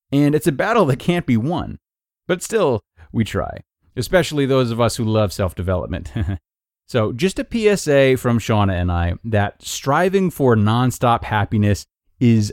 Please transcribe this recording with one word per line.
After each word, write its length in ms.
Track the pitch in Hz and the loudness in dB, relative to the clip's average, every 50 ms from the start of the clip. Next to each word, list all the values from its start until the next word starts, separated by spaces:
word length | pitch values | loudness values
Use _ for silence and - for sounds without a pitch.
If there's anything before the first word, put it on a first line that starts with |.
| _ _ | _ _
And 240 | - 143 147 143 143 | 2 2 4 4 2
it's 120 | 151 - | 2 2
a 60 | 170 147 | 0 0
battle 340 | 123 180 196 226 233 196 | 0 0 0 2 2 2
that 120 | 139 127 - | 2 0 -2
can't 280 | - - 175 175 170 | -2 -2 -2 -2 0
be 100 | - 123 | 0 0
won. 420 | 113 110 147 175 143 - - - - _ _ _ _ _ _ _ _ _ | 0 0 -2 -4 -6 -6 -8 -12 -16 _ _ _ _ _ _ _ _ _
But 160 | - 180 180 - | -6 -6 -4 -4
still, 380 | - 220 220 190 147 123 104 - _ _ _ - - - | -4 -2 0 2 2 0 -2 -4 _ _ _ -20 -8 -4
we 120 | 117 110 | -4 -4
try, 360 | - - 98 - - - - - _ _ _ _ _ _ | -2 -4 -4 -6 -6 -8 -14 -18 _ _ _ _ _ _
especially 500 | 127 120 - - 185 165 - 156 147 139 | -8 -4 0 0 0 0 0 -2 -2 0
those 240 | 127 135 131 127 117 | 0 2 2 0 0
of 100 | 117 113 | 0 0
us 160 | 120 113 - | 0 0 0
who 80 | - 120 | -2 -2
love 260 | 110 110 110 107 98 | 0 0 0 0 0
self-development. 800 | - - 101 90 - - 90 90 95 90 69 - - 85 - - - | -2 -4 -4 -4 -4 -4 -4 -4 -4 -4 -4 -6 -8 -10 -10 -10 -8
<laughs> 220 | 123 104 - 101 92 _ _ _ _ _ _ _ _ _ - | -6 -6 -6 -6 -8 _ _ _ _ _ _ _ _ _ -6
So, 240 | - 123 107 104 - | -2 -2 -2 -2 -2
just 280 | 117 151 190 - - | -2 -2 -2 -2 -4
a 40 | 277 | -8
P 240 | - - 233 220 208 | -6 -4 0 2 2
S 200 | 208 175 - 151 | 2 2 2 2
A 260 | 143 139 135 131 131 | 4 4 4 4 2
from 240 | 123 - 123 120 117 | 2 0 0 0 0
Shauna 420 | - - 117 107 101 98 95 87 | 0 0 0 2 2 2 0 0
and 120 | 90 90 87 | 0 0 0
I 220 | 85 87 87 90 - - | 0 -2 -2 -4 -6 -6
that 360 | 113 107 104 101 101 - _ | -2 -2 0 0 -2 -4 _
striving 680 | - - - - - 139 139 156 180 190 185 196 190 180 | -12 -12 -12 -8 -4 -2 0 2 2 2 2 0 0 0
for 240 | - - 143 127 117 | 0 0 2 2 4
nonstop 680 | 107 101 107 110 120 127 127 120 - - 123 117 117 - | 4 4 2 2 2 2 0 0 0 0 2 2 0 0
happiness 600 | - 113 107 101 - - 107 104 101 101 - - - _ _ _ _ _ - | -2 -2 -2 -2 0 0 0 2 2 0 0 -4 -8 _ _ _ _ _ 0
is 320 | 127 120 117 110 104 104 | 2 4 4 4 2 0